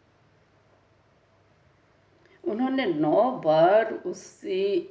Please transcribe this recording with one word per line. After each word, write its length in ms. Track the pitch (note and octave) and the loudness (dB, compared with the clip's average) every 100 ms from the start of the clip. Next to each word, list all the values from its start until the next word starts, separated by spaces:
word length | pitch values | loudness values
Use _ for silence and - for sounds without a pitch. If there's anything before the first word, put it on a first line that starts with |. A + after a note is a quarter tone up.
| _ _ _ _ _ _ _ _ _ _ _ _ _ _ _ _ _ _ _ _ _ _ _ _ F4 | _ _ _ _ _ _ _ _ _ _ _ _ _ _ _ _ _ _ _ _ _ _ _ _ -8
उन्होंने 360 | G#3+ C4 C4+ A3 | -4 -2 -2 -2
नौ 540 | D3+ D3+ - B3+ - | 0 2 2 2 0
बार 540 | D#3+ D#3 F3 G#3 A3 | 0 4 6 4 2
उससे 680 | - F3+ - - - - F#3 G3 F#3 - | -4 -10 -12 -14 -16 -8 -4 -2 -2 -4